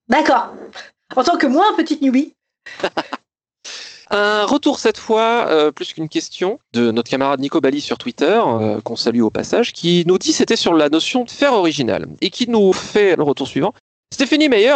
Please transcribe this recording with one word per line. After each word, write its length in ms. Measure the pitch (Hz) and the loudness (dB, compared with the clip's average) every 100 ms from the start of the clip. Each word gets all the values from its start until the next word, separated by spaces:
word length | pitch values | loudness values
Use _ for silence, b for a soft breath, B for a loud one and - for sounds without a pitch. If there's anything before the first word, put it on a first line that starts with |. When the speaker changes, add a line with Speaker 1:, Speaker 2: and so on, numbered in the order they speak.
| - | -2
Speaker 1:
D'accord. 400 | 277 311 254 - - - B B _ - | 0 2 2 0 -12 -20 B B _ -8
En 80 | - | -2
tant 140 | 311 339 | 0 2
que 100 | 285 | 2
moi, 200 | 277 415 381 | 2 2 2
petite 240 | 330 311 | -2 0
newbie. 320 | 269 254 311 _ | 2 2 -2 _
<laughs> 40 | _ _ - - 180 - - - _ _ _ _ - B B B B | _ _ -20 -8 -6 -6 -8 -10 _ _ _ _ -18 B B B B
Speaker 2:
Un 340 | 202 208 214 | 0 0 0
retour 340 | 196 285 294 - | 0 0 0 0
cette 200 | 226 214 | -2 -2
fois, 480 | - 220 226 233 - | 0 0 2 0 2
euh, 240 | 156 151 | 2 2
plus 200 | - 175 | -2 -12
qu'une 160 | - 160 | -8 -6
question, 480 | 165 - - 185 254 _ | -6 -6 -4 -4 -4 _
de 160 | 120 120 | 0 2
notre 200 | 113 - | 0 -2
camarade 300 | 135 135 139 | 0 0 0
Nico 200 | 139 165 | -2 0
Bali 200 | 135 143 | 0 -2
sur 160 | - 123 | -4 -8
Twitter, 400 | 123 - 143 220 180 | -8 -2 2 2 2
euh, 340 | 113 107 107 | 0 -2 -4
qu'on 140 | - 233 | -6 -4
salue 260 | 240 117 | -2 2
au 80 | 110 | 0
passage, 420 | 107 107 - 240 | 0 -2 -2 -2
qui 320 | - 170 175 170 | -2 0 2 2
nous 120 | 190 | 0
dit 140 | 302 | 0
c'était 240 | 311 - 226 | 0 0 0
sur 180 | 202 | 2
la 140 | 165 147 | 2 4
notion 340 | 160 - 254 | 2 0 -4
de 60 | 240 | -4
faire 240 | - 285 | -2 2
original, 520 | 233 170 143 117 90 78 78 | 2 0 0 -2 -2 -6 -6
et 100 | 196 | -6
qui 180 | - 240 | -4 -2
nous 240 | 226 196 | 2 4
fait 440 | 180 - 214 202 165 | 2 0 2 4 4
le 60 | |
retour 260 | 143 131 131 | 0 -2 -4
suivant. 240 | 139 180 - _ _ _ | -2 -4 -6 _ _ _
Stephenie 380 | - 269 302 311 | -4 0 2 2
Meyer 200 | 220 233 | 4 4